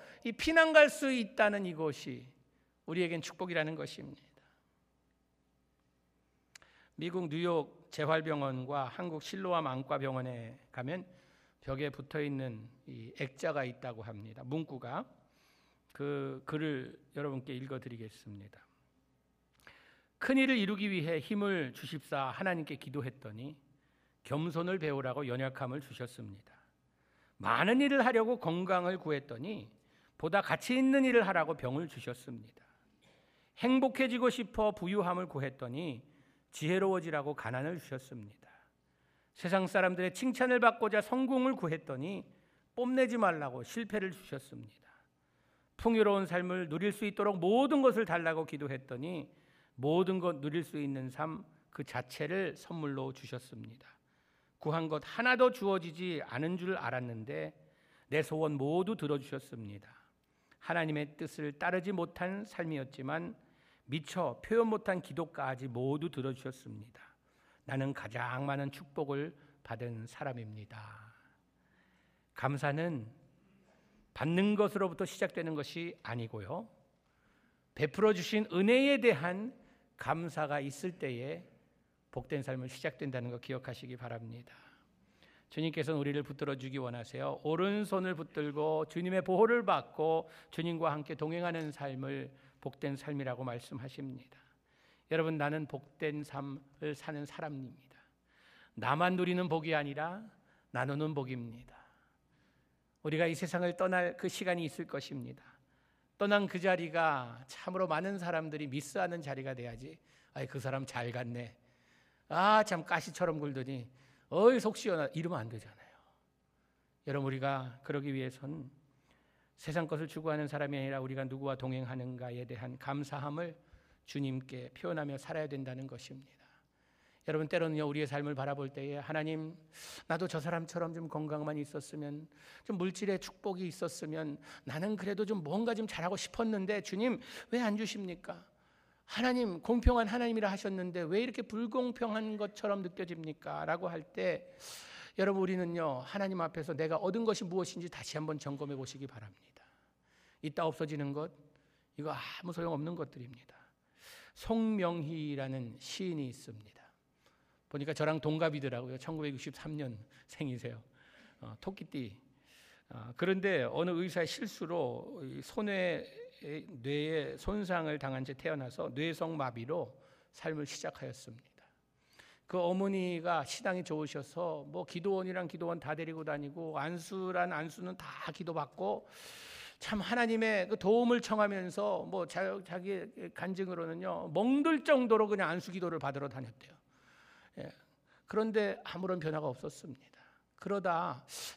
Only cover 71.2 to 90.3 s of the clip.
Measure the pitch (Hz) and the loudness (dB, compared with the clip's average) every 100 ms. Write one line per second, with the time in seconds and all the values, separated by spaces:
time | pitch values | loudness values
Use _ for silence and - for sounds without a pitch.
71.2 | _ _ _ _ _ _ _ _ _ _ | _ _ _ _ _ _ _ _ _ _
72.2 | _ - 131 143 147 143 170 147 110 - | _ -2 0 2 0 0 0 -2 -6 -14
73.2 | - _ _ _ _ _ _ _ _ - | -20 _ _ _ _ _ _ _ _ -4
74.2 | 147 175 202 208 208 202 190 165 190 - | 2 4 4 6 4 4 0 0 -6 0
75.2 | 175 - 165 151 143 165 170 - - 120 | -2 0 -2 -4 -4 -6 -8 -8 -6 -4
76.2 | 113 110 98 170 226 - _ _ _ _ | -4 -6 -6 -8 -8 -16 _ _ _ _
77.2 | _ _ _ _ _ - 151 - 214 190 | _ _ _ _ _ 0 0 6 6 6
78.2 | 165 214 214 170 196 254 277 277 233 135 | 2 0 2 4 8 8 8 8 6 6
79.2 | 175 185 233 - - _ _ - 123 160 | 2 -2 -6 -10 -20 _ _ -8 -2 0
80.2 | 170 156 147 147 139 131 185 180 143 120 | 0 -2 0 0 -4 -6 -8 -4 -6 -4
81.2 | 135 170 - - _ _ _ _ _ - | -6 -8 -12 -20 _ _ _ _ _ -10
82.2 | - 151 131 131 127 - 156 - 147 127 | -4 -4 -2 -6 -6 -6 -6 -4 -4 -4
83.2 | 120 120 - 131 131 120 123 123 120 117 | -4 -6 -6 -6 -6 -10 -12 -12 -10 -10
84.2 | 113 117 120 - - - _ _ _ _ | -10 -14 -16 -20 -20 -20 _ _ _ _
85.2 | - - _ - 160 160 143 156 143 143 | -20 -20 _ 0 0 0 0 2 2 0
86.2 | 143 139 143 127 131 135 127 120 110 131 | -2 -4 -4 -2 -4 -6 -6 -6 -8 -6
87.2 | 139 139 151 165 190 208 208 190 185 165 | -4 -2 0 2 4 2 2 0 0 -2
88.2 | 156 - 147 143 156 156 156 170 180 190 | -4 -4 -2 0 2 2 0 -2 0 2
89.2 | 185 185 226 240 196 160 - - 160 160 | 4 6 8 8 6 4 2 0 4 4
90.2 | - | 0